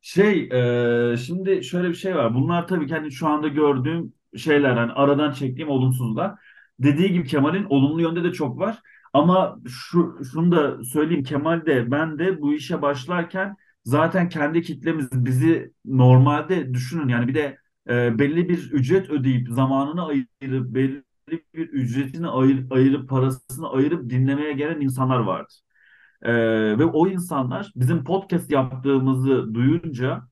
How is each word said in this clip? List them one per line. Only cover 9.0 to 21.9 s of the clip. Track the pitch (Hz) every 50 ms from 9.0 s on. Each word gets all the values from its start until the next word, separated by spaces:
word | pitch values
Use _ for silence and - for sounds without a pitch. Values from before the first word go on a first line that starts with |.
| _ -
Ama | _ - 151 170 185 190 185 - - - 127 120
şu, | 127 - - - - 170 165 - - - 139 127
şunu | 131 156 170 175
da | 175 160 147 135 - - 131
söyleyeyim, | 127 - 151 151 160 175 151 135
Kemal | 131 151 139 147 160 170 170 160
de | 160 147 127 113 117
ben | 135 147 160 160 156 143
de | 170 190 185 156
bu | 147 143 147
işe | 151 135 - 180 151
başlarken | 147 143 143 131 127 156 185 175 170 170 - 190 190 202 202 _ _ _ _ _ _
zaten | - 127 151 160 165 185 190 175 170
kendi | - 160 147 147 160 170
kitlemiz, | 170 175 156 127 127 160 160 160 139 123
bizi | - 127 120 127 131 127 147 165 165 143 - - _ _ _
normalde | - 135 127 127 127 127 127 131 147 147 151 151 156 185 175 143 131 127
düşünün | 123 123 127 165 170 151 131
yani | 123 120 123 117
bir | 135
de, | 156 147 139 135 _ _ _ _ _ _ -
e, | 120 120 123 120 113 110
belli | 143 143 156 170 175 175
bir | 180 165 143 131
ücret | 151 143 127 127 175 190 190 -
ödeyip | 156 147 127 135 131 123 123 117
zamanını | 117 127 135 131 135 135 139 147 156 180 170
ayırıp | 156 147 139 127 _ _ _ 143 131 127 131 - - 107
belli | 131 135 135 135 143 - _ _ _ _ -
bir | 160 165 _ _ _ 160 165 -
ücretini | 147 139 123 120